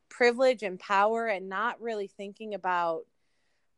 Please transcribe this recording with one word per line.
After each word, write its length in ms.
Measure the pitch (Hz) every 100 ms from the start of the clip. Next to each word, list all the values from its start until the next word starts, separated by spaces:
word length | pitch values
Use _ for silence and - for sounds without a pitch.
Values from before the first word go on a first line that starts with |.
| _
privilege 540 | - 240 240 262 240
and 160 | 202 180
power 480 | - 196 208 226 226
and 220 | 190 190
not 320 | 190 233 -
really 280 | 226 214 196
thinking 460 | - 202 196 220
about 520 | 196 185 180 170 165 - _ _ _ _ _ _